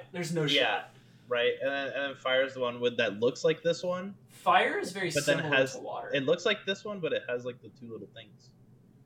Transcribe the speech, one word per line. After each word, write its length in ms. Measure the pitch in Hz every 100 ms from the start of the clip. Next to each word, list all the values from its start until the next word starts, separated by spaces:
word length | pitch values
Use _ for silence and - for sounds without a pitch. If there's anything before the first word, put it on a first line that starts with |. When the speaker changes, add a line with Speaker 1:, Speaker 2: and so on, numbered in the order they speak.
| -
Speaker 1:
There's 240 | 180 165
no 80 | 170
Speaker 2:
Yeah. 200 | 147 139 117 101
Speaker 1:
shot. 100 | - - - - -
Speaker 2:
Right, 240 | 120 120 120
and 80 | 131
then, 160 | 139 135
and 80 | 120
then 120 | 139 131
fire's 380 | 131 127 135
the 60 | 131
one 200 | 123 120
with, 160 | 123 117
that 240 | 113 101
looks 240 | 120 139
like 180 | 165 160
this 220 | 170 165
one. 320 | 180 180 196 202 -
Speaker 1:
Fire 520 | - 190 180 214 403
is 100 | -
very 220 | 202 175
Speaker 2:
But 100 | 151
then 140 | 143 139
it 40 |
Speaker 1:
similar 140 | 160 139
Speaker 2:
has, 200 | 131 -
Speaker 1:
to 60 |
water. 280 | - - -
Speaker 2:
it 120 | 139
looks 200 | 135 175
like 220 | 220 208 -
this 180 | 196
one, 140 | 214 202
but 140 | 156
it 100 | 117 -
has, 160 | 123
like, 180 | 123 120
the 60 | 113
two 240 | - 120
little 160 | 110 -
things. 380 | 113 110 - - - - - - -